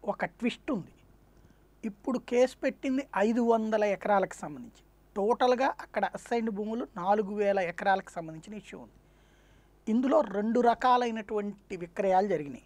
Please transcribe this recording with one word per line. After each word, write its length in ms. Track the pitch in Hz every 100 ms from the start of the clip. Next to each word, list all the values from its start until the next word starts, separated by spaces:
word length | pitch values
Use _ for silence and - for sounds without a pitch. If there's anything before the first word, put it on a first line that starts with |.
ఒక 200 | 220 190
ట్విస్ట్ 460 | 175 _ 233 - -
ఉంది. 220 | 240 143 - _ _ _ _ - _ _ _
ఇప్పుడు 340 | 220 202 - 240
కేసు 380 | - 240 254 -
పెట్టింది 520 | 285 - 277 262 285 -
ఐదు 240 | 208 233
వందల 440 | 233 226 220 214
ఎకరాలకు 500 | 208 190 - 202 190
సంబంధించి. 480 | - 165 143 117 - _ _ _ -
టోటల్గా 500 | 202 247 247 247 269
అక్కడ 380 | - - -
అసైన్డ్ 460 | 190 202 - 240 226
భూములు 360 | 196 214 226 277 -
నాలుగు 380 | 180 208 196
వేల 240 | 208 202 196
ఎకరాలకు 520 | 175 170 202 190 185
సంబంధించిన 440 | - 160 160 160
ఇష్యూ 240 | 214 - -
ఉంది. 140 | 117 - _ _ _ _ _ - _ _ -
ఇందులో 320 | 220 269 311
రెండు 400 | 220 190 208 233
రకాలైనటువంటి 1160 | 240 226 254 247 247 226 208 214 202 196 _ 190
విక్రయాలు 500 | 170 - 196 185 202
జరిగినాయి. 360 | 170 147 120